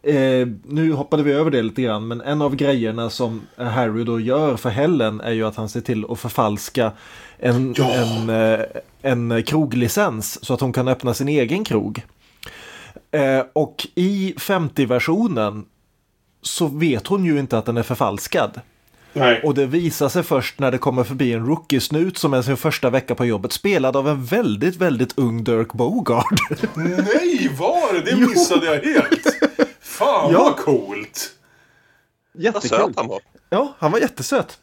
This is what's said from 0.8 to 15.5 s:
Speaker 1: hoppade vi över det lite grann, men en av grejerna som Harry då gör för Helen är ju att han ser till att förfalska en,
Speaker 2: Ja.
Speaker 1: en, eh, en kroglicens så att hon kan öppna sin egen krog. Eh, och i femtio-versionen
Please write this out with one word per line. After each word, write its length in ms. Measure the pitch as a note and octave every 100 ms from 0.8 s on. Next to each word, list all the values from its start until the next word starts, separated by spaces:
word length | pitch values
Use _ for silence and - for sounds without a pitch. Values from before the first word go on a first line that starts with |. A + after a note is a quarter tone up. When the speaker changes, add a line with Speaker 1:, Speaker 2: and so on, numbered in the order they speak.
| D#3+
Speaker 1:
hoppade 300 | C#3+ C#3 D3+
vi 100 | D3
över 180 | C#3+ D#3
det 120 | C#3
lite 200 | A2+ -
grann, 260 | B2 G#2+ A2+
men 120 | A#2
en 220 | C#3 D3+
av 140 | D3 C3+
grejerna 540 | C#3 C3+ A2+ A2 A#2
som 320 | - A#2+ A2 - -
Harry 480 | B2 A#2 A#2+ A2
då 160 | A#2 A#2
gör 360 | A2 C#3 D#3 A#2
för 140 | B2+
Helen 500 | G#2+ D3+ D#3+ A2 G#2+
är 100 | A#2
ju 120 | A2+ A2
att 100 | G#2+
han 120 | G#2+
ser 120 | A#2+
till 240 | A#2 A2 G#2
att 80 | A#2
förfalska 720 | B2 - A2 G#2 - - A2+ G#2 - - - -
en, 360 | B2 B2 C3 A#2
Speaker 2:
Ja. 120 | C3
Speaker 1:
en, 360 | B2+ A#2 A2+ A2+
eh, 300 | A2+ A2 A2 A2 - - _
en 400 | C3+ B2 A#2 A#2
kroglicens 1000 | A2+ D3+ D3 A#2+ A#2 - G3+ A2 - -
så 100 | -
att 60 | B2+
hon 120 | C3
kan 160 | B2 B2+
öppna 260 | B2+ B2
sin 140 | A2+ C#3
egen 360 | D3 A#2+ F3
krog. 380 | G#3+ A2+ G2+ - - _ _ _ - - - - - - _
Eh, 320 | D3+ C3+ C3+ C3
och 340 | D3+ D3+ - -
i 400 | - F#3 G3+ F#3+ -
femtio-versionen 1300 | - F#3+ D3+ - B2+ B2 - F3+ A#3 C3+ G#2